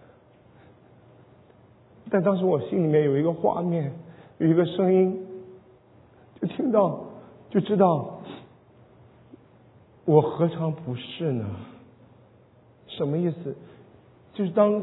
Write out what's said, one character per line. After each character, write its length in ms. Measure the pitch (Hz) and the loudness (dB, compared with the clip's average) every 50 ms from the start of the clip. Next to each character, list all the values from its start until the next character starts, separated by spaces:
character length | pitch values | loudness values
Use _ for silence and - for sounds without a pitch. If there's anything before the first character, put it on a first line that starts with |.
| - - _ _ _ _ _ _ _ _ _ _ - - - _ _ _ _ _ _ - - - - - - _ _ _ - - _ _ _ _ _ _ _ - - 226 | -20 -20 _ _ _ _ _ _ _ _ _ _ -20 -20 -20 _ _ _ _ _ _ -20 -20 -20 -20 -20 -20 _ _ _ -20 -20 _ _ _ _ _ _ _ -18 -4 0
但 140 | 220 196 160 | 2 4 4
当 160 | 202 196 180 | 4 2 2
时 60 | 185 | 2
我 140 | 185 170 139 | 2 2 2
心 220 | 120 - - 190 165 | 0 -2 -2 0 2
里 40 | 156 | 4
面 160 | 151 151 151 | 4 4 4
有 140 | 143 135 139 | 4 2 2
一 40 | |
个 100 | 151 170 165 | 2 0 -2
画 280 | 170 - - - - | 0 0 0 0 0
面， 320 | 175 175 170 165 143 139 - - - - - - - - _ _ | -2 -2 -2 -2 -4 -4 -8 -10 -16 -20 -20 -20 -20 -20 _ _
有 80 | 165 160 | 2 4
一 60 | 160 | 4
个 100 | 170 175 | 4 2
声 260 | 165 - - 190 185 | 2 0 0 2 4
音， 360 | 190 185 185 185 190 - - - - - - - - - - - - _ _ _ _ - - _ _ _ - _ _ - | 4 4 4 2 0 -4 -10 -12 -14 -16 -18 -18 -20 -20 -20 -20 -20 _ _ _ _ -20 -20 _ _ _ -20 _ _ -8
就 60 | - 165 | -8 -6
听 240 | - - - 262 | -4 -4 -2 2
到， 300 | 214 214 196 170 143 - - - - - - - - - - - | 2 4 2 2 0 -6 -10 -16 -18 -20 -20 -20 -20 -20 -20 -2
就 80 | - 202 | -2 -2
知 180 | - - 208 185 | 0 0 2 4
道， 440 | 196 180 165 143 117 - - - - - - - - - _ _ _ _ _ _ - _ _ _ - - _ _ _ _ - - _ _ _ _ _ _ _ _ _ _ _ _ _ | 4 4 4 2 -2 -6 -12 -16 -16 -18 -18 -18 -20 -20 _ _ _ _ _ _ -20 _ _ _ -20 -20 _ _ _ _ -20 -20 _ _ _ _ _ _ _ _ _ _ _ _ _
我 160 | - 151 151 | 2 4 4
何 260 | 147 151 - - 170 165 | 4 2 -2 -2 -2 -2
尝 240 | 165 170 160 160 | -2 -4 -6 -6
不 240 | 151 - - 127 123 | -6 -6 -8 -10 -10
是 360 | 120 - - - - 170 156 | -10 -12 -14 -12 -8 -6 -4
呢？ 140 | 131 117 107 101 98 92 110 - - - - - _ _ - _ _ _ _ _ _ _ _ _ _ _ _ _ _ _ _ - | -4 -4 -6 -8 -10 -12 -14 -18 -20 -20 -20 -20 _ _ -20 _ _ _ _ _ _ _ _ _ _ _ _ _ _ _ _ -20
什 200 | - - 165 143 | -8 -6 -4 -4
么 100 | 147 165 | -2 -2
意 120 | 175 170 | -2 -2
思？ 260 | 151 - - 139 135 - - - - - - - - - _ _ _ _ _ _ - | -4 -6 -8 -12 -12 -12 -16 -20 -20 -20 -20 -20 -20 -20 _ _ _ _ _ _ -8
就 120 | - 202 | -6 -4
是 60 | 180 | -2
当 300 | 170 220 208 208 208 214 | 2 2 4 4 2 0